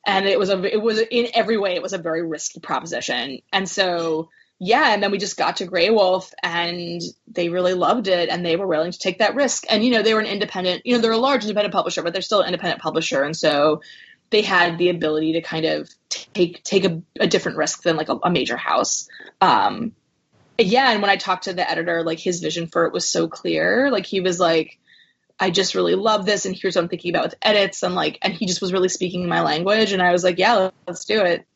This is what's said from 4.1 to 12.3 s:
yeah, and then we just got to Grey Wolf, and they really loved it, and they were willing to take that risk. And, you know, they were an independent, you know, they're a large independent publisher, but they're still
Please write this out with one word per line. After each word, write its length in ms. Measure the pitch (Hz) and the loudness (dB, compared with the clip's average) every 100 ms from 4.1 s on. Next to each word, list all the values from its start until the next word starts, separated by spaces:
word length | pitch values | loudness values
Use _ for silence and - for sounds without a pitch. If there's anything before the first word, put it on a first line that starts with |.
| 160 165 _ _ _ | -4 -6 _ _ _
yeah, 340 | 180 240 302 | 2 4 4
and 80 | 208 | 2
then 80 | 202 | 0
we 60 | 196 | -2
just 180 | 190 - | -4 -2
got 200 | 151 180 | -2 -2
to 100 | 175 | -4
Grey 240 | 185 185 | 0 4
Wolf, 420 | 220 185 185 - - | 4 4 2 -4 -8
and 580 | 175 170 170 175 170 170 165 - - | -4 -2 -4 -4 -8 -8 -10 -14 -8
they 200 | 180 170 | -4 -2
really 240 | 180 180 | 0 0
loved 340 | 185 160 233 190 | 2 2 2 2
it, 200 | 175 170 | 0 0
and 160 | 170 | -2
they 120 | 175 165 | 0 0
were 100 | 196 | 0
willing 240 | 156 170 | 0 0
to 60 | 170 | -2
take 220 | 196 185 | -4 2
that 160 | 208 240 | 0 2
risk. 280 | 269 - - | 0 -2 0
And, 140 | 214 | 2
you 80 | 240 | 2
know, 100 | 233 | 2
they 120 | 214 | 2
were 60 | 220 | 2
an 60 | 214 | 0
independent, 560 | 202 180 190 180 180 | -4 -6 -4 -4 -4
you 100 | - 240 | 0 2
know, 40 | |
they're 120 | 226 | 2
a 60 | 226 | 2
large 240 | 262 269 | 2 2
independent 280 | 214 208 202 | 0 -2 0
publisher, 300 | 190 170 175 | 0 -2 -4
but 100 | 165 | -4
they're 100 | 190 | -6
still 180 | 185 | 0